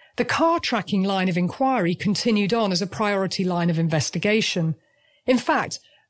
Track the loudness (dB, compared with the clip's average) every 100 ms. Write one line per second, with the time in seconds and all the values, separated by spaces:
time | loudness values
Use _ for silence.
0 | -10 -6 -2 2 2 2 0 -4 0 0
1 | 0 0 0 0 -2 0 0 2 0 0
2 | -2 0 2 2 2 0 0 0 -2 -2
3 | 0 0 -2 -2 0 0 2 2 2 0
4 | -2 -2 0 2 0 -2 -2 -4 _ _
5 | _ _ 0 0 2 0 -2 -8 -14 _